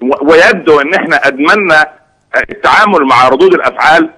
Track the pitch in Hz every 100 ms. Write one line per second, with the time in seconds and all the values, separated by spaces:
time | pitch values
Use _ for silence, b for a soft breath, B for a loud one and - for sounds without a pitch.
0 | 123 143 147 165 196 196 160 147 139 190
1 | 147 147 139 135 156 208 190 156 156 -
2 | _ _ _ - 117 - 147 151 208 180
3 | 135 123 127 131 190 170 131 123 135 160
4 | -